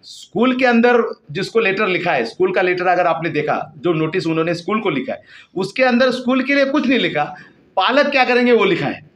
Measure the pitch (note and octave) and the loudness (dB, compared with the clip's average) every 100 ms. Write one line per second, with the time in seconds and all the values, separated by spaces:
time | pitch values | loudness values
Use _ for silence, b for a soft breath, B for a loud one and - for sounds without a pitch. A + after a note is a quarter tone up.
0 | - - - F3 B3 B3+ B3+ A#3 A#3+ A#3+ | -20 -20 -10 0 0 2 2 4 4 2
1 | A#3 - _ D3+ C#3 A3+ A3+ - G#3+ F3 | 0 -6 _ -8 -2 0 0 0 -2 -2
2 | F3 D3+ A#2 - F#3 F#3+ F#3 F3+ F3+ F3 | 0 -2 -2 -2 0 2 0 0 0 2
3 | F3+ D#3+ E3 D3 D3 A#2 - - D#3+ D#3+ | 2 0 -2 -4 -2 -4 -6 -6 -2 -2
4 | D#3 F#3 E3 D#3+ E3 F3 - G#3+ G3+ C#3+ | -2 -2 -2 -2 -2 -4 -4 -4 -2 -4
5 | B2 G2+ B B B - F#3+ - B3+ A#3+ | -6 -8 B B B -6 -6 0 2 4
6 | C4 A#3+ A#3+ C4 C4 C#4+ C4+ C#4+ B3 B3+ | 2 0 -2 -2 0 0 2 0 0 0
7 | F3 D3 D3 - B B _ - F#3+ C4 | 0 -2 -6 -8 B B _ -2 2 2
8 | C#4 C4+ B3 B3 B3 A#3 G3 E3 C#3+ - | 2 0 2 2 4 4 2 0 -2 -8
9 | - | -14